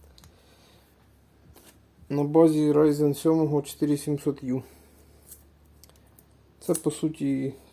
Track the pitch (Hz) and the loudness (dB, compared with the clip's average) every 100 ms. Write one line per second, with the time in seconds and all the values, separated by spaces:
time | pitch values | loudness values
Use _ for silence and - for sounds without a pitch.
0 | - - - - _ _ - - _ _ | -20 -20 -20 -20 _ _ -20 -20 _ _
1 | _ _ _ _ - - - - _ _ | _ _ _ _ -20 -20 -20 -20 _ _
2 | - 143 147 160 165 151 151 147 151 147 | -8 -4 0 4 6 4 2 4 4 4
3 | 147 139 160 160 156 147 139 - 151 143 | 0 0 0 0 0 -2 -4 -4 -2 -2
4 | - 143 151 139 131 127 - - - - | -2 -4 -4 -6 -6 -8 -8 -20 -20 -20
5 | - - - - _ _ _ _ - _ | -20 -20 -20 -20 _ _ _ _ -20 _
6 | _ - _ _ _ _ - 160 - - | _ -20 _ _ _ _ -6 -4 -4 -4
7 | 156 151 139 135 135 - - | -6 -4 -4 -4 -6 -10 -20